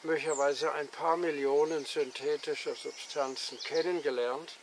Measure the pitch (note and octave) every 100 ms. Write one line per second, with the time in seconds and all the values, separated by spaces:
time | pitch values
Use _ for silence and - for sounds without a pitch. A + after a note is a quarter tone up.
0 | D#3+ D#3+ D#3 C#3+ C#3 C#3 D3+ D3 C#3+ -
1 | E3 E3 E3+ D3 C#3 C#3+ D#3 D#3+ C3+ D#3+
2 | C3+ - C#3 D3 - C#3+ D#3+ B2 C#3 -
3 | - D3+ C3+ C3 - B2+ - D3+ E3+ F3+
4 | D3 B2+ A#2+ C3 E3 -